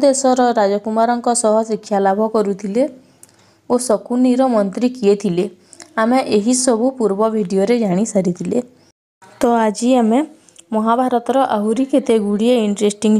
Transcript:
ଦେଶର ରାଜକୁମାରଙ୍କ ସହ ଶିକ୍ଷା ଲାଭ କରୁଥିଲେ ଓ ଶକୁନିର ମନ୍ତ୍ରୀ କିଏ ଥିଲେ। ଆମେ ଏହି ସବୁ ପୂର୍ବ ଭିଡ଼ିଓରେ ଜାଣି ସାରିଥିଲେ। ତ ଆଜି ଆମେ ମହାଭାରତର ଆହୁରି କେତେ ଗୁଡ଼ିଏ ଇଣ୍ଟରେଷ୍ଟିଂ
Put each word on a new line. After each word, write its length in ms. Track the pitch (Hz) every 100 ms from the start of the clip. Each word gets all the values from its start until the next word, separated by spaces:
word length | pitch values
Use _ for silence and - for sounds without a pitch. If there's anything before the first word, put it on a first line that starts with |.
ଦେଶର 360 | 277 269 262 254 247
ରାଜକୁମାରଙ୍କ 760 | 233 202 202 214 220 233 240 240
ସହ 220 | 233 220 220
ଶିକ୍ଷା 340 | 226 208 - 202
ଲାଭ 160 | 196 196 220
କରୁଥିଲେ 540 | 220 202 190 202 214 294 - _ _ - _ _ _ -
ଓ 40 | 247
ଶକୁନିର 600 | 247 202 - 247 254 247 262
ମନ୍ତ୍ରୀ 360 | 226 202 185 247
କିଏ 220 | 254 196 202
ଥିଲେ। 280 | 208 175 202 - _ - - -
ଆମେ 220 | 226 262 -
ଏହି 240 | 208 208 254 269
ସବୁ 200 | 220 254
ପୂର୍ବ 280 | 262 214 190 220
ଭିଡ଼ିଓରେ 420 | 220 185 190 202 240
ଜାଣି 260 | 214 180
ସାରିଥିଲେ। 540 | 220 190 180 175 175 233 247 _ _ _ _ _ - -
ତ 20 | 240 233
ଆଜି 240 | 220 202 233 254
ଆମେ 220 | 220 233 302 - _ - _
ମହାଭାରତର 640 | 220 220 233 254 240 240 254 269
ଆହୁରି 340 | 208 208 226 269
କେତେ 260 | 277 - 226
ଗୁଡ଼ିଏ 340 | 202 202 226 247
ଇଣ୍ଟରେଷ୍ଟିଂ 520 | 208 202 208 202 220 214